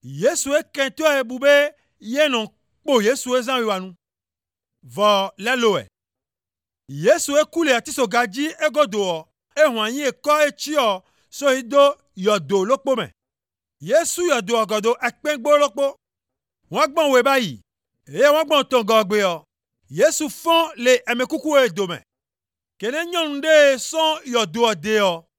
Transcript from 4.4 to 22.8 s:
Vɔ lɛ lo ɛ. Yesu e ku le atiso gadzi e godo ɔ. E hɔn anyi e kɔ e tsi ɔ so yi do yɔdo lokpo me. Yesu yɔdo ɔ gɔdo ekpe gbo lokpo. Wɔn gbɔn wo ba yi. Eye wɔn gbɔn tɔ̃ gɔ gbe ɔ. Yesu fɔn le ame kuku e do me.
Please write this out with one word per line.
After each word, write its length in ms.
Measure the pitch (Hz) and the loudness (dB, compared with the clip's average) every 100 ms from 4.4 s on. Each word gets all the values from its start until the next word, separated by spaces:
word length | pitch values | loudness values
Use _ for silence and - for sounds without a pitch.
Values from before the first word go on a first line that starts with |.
| _ _ _ _ 123 | _ _ _ _ -16
Vɔ 240 | 127 208 202 190 - | 0 2 2 0 -6
lɛ 160 | 208 254 | -4 0
lo 100 | 226 | 0
ɛ. 160 | 175 98 _ _ _ _ _ _ _ _ _ - | -2 -6 _ _ _ _ _ _ _ _ _ -16
Yesu 420 | 139 185 320 - | -2 0 0 0
e 100 | 285 302 | -2 -2
ku 140 | 330 | -2
le 80 | 311 | 0
atiso 300 | 240 269 285 233 | 0 -2 -4 -2
gadzi 380 | 233 240 208 302 | 0 -2 -4 -8
e 220 | - 311 | -4 -4
godo 300 | 277 277 208 | 0 -2 -2
ɔ. 260 | 190 160 156 _ _ - | -4 -4 -8 _ _ 2
E 60 | |
hɔn 200 | 302 233 | 2 2
anyi 180 | 214 269 | -4 -2
e 80 | 285 | -4
kɔ 220 | - 285 302 | -4 0 2
e 120 | 294 | 0
tsi 220 | 285 277 | -2 -4
ɔ 300 | 302 233 190 _ _ _ | -2 0 -4 _ _ _
so 160 | - 277 | -4 0
yi 120 | 262 | 0
do 200 | 233 277 277 294 _ | 2 4 4 2 _
yɔdo 440 | - 190 208 139 196 190 | -4 -2 -2 0 -2 0
lokpo 260 | 269 277 254 | -2 -2 -4
me. 120 | 139 _ _ _ _ _ _ _ | -4 _ _ _ _ _ _ _
Yesu 400 | 156 285 339 - | 0 0 0 -4
yɔdo 320 | 349 254 185 233 | -2 -2 0 -2
ɔ 100 | 208 | 0
gɔdo 260 | 214 214 233 | -2 -2 -2
ekpe 340 | 240 - 294 294 | -4 -6 -6 -4
gbo 140 | 262 294 | 2 2
lokpo. 280 | 285 - 277 - _ _ _ _ _ _ _ | 2 0 -4 -4 _ _ _ _ _ _ _
Wɔn 160 | 190 302 | -2 0
gbɔn 220 | 311 302 | 2 2
wo 140 | 254 | 4
ba 120 | 247 269 | 4 0
yi. 220 | 202 110 _ _ _ _ - | -2 -10 _ _ _ _ -14
Eye 200 | 147 285 | 2 4
wɔn 140 | 302 302 | 4 2
gbɔn 160 | 302 | 0
tɔ̃ 200 | - 254 208 | 2 -2 2
gɔ 120 | 220 | 2
gbe 140 | 196 214 | 2 0
ɔ. 240 | 196 165 _ _ _ _ _ | 0 -4 _ _ _ _ _
Yesu 340 | 143 294 - 302 | 0 0 0 -6
fɔn 440 | - 330 330 330 | -6 0 0 0
le 200 | 302 240 254 | -2 2 2
ame 240 | - 240 254 | 0 -4 -4
kuku 320 | 302 302 285 | -4 0 2
e 120 | 240 | 2
do 160 | 170 185 | -2 -6
me. 140 | 156 _ _ _ _ _ _ _ _ | -8 _ _ _ _ _ _ _ _